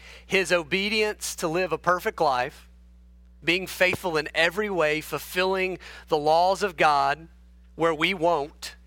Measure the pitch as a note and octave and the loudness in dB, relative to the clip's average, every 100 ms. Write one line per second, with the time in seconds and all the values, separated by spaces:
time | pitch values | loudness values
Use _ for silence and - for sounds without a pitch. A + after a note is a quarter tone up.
0 | - - - F#3+ E3+ F3 D3+ F#3+ G3+ G#3+ | -20 -20 -2 0 2 0 0 -2 0 0
1 | G#3+ - - - F3 E3 F3+ D#3 E3+ F3+ | -2 -4 -8 -4 -2 -2 -2 -2 0 0
2 | A3 - D3+ B2+ C3+ - - - - - | -2 0 0 0 -2 -8 -20 -20 -20 -20
3 | - - - - D3 F3+ F3+ - F#3 F3+ | -20 -20 -20 -6 -2 -2 -2 0 0 2
4 | F#3 D#3 D3+ D3+ E3 E3+ G#3+ F3+ D3+ D#3 | -2 -2 -2 0 0 0 -2 0 0 0
5 | - D3+ - F3+ F#3+ F#3+ F#3 F3 - - | -4 -8 -4 0 0 0 -2 -6 -12 -18
6 | - D#3 D3 D#3+ F3+ F#3 G3+ E3 E3 C#3+ | -2 0 4 4 4 2 -2 2 4 4
7 | C#3 D3 E3 - - - - - E3 D3+ | 2 -2 -8 -20 -20 -20 -16 -2 0 2
8 | E3+ F#3+ E3+ D#3+ D3 - - - | 0 0 0 0 -2 -10 -16 -10